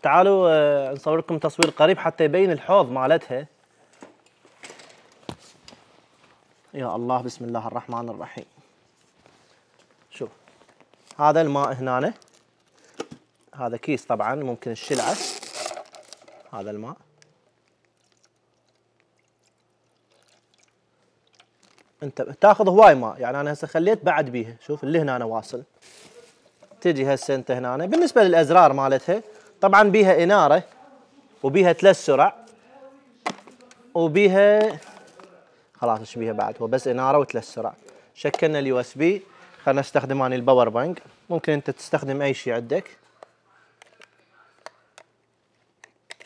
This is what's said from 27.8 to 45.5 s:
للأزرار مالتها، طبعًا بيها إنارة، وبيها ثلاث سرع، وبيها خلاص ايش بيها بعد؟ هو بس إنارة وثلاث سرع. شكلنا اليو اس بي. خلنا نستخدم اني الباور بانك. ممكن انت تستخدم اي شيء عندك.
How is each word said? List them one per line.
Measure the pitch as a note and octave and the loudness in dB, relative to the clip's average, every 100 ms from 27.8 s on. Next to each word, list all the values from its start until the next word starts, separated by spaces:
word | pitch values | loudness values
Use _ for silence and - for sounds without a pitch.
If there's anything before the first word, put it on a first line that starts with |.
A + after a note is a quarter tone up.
| F3+ D#4+ E4+ A#3+ | -2 0 2 4
للأزرار | F#3+ E3 C#3+ F3 D#3 | 4 4 4 6 6
مالتها، | C#3 C3+ C3+ - G3+ - - _ _ | 4 0 -2 -2 -4 -6 -20 _ _
طبعًا | G3 G3 | 4 6
بيها | G#3 G3+ G3 E3 | 6 4 4 4
إنارة، | E3+ G3+ D3 E3 - _ - - _ _ _ _ | 4 4 4 2 0 _ -20 -20 _ _ _ _
وبيها | C3+ D#3 F3+ | -2 2 2
ثلاث | E3+ F#3+ F#3 | 4 4 4
سرع، | - C3+ F3+ - - _ _ - - _ _ _ - - - _ - _ _ | 0 2 2 0 -20 _ _ -20 -20 _ _ _ -14 -14 -20 _ -20 _ _
وبيها | F3 E3 D#3+ G3+ F#3+ G#3 G#3 G#3+ D3+ - - - - - _ _ _ _ _ | -2 0 4 4 6 6 4 2 -4 -18 -20 -20 -20 -20 _ _ _ _ _
خلاص | A#2+ A2 | -4 -4
ايش | A2 A#2+ | -8 -10
بيها | A2+ | -8
بعد؟ | G#2+ G#2+ A2+ | -6 -6 -6
هو | A2+ | -4
بس | B2+ C3+ | -4 -4
إنارة | B2 C3 C#3+ | -2 0 0
وثلاث | C3+ A#2 - | 0 -8 -10
سرع. | - A2 - - - _ | -10 -12 -12 -20 -20 _
شكلنا | - D3 - D#3+ D3+ | -8 -6 -2 -2 -2
اليو | C3+ B2+ | -2 -4
اس | A#2+ C3+ | -4 -2
بي. | E3 G3 - _ - - | -2 -2 -8 _ -20 -6
خلنا | - C3+ | -2 -2
نستخدم | C3+ D3 B2+ C3+ | -2 -4 -2 -4
اني | B2+ B2+ | -2 -2
الباور | B2 B2+ A2+ | 2 4 4
بانك. | A2+ D3+ F3 - _ _ | 0 -6 -8 -16 _ _
ممكن | E3+ - | -6 -4
انت | D3 C#3+ | -4 -6
تستخدم | - - D3+ C#3 C3+ | -12 -6 -6 -4 -4
اي | C#3+ | -4
شيء | C3+ B2+ | -4 -6
عندك. | A#2 A#2+ D#3+ - _ _ _ - _ _ _ _ _ _ _ - _ _ _ _ _ - _ _ - _ _ _ _ _ | -8 -6 -8 -8 _ _ _ -20 _ _ _ _ _ _ _ -20 _ _ _ _ _ -20 _ _ -20 _ _ _ _ _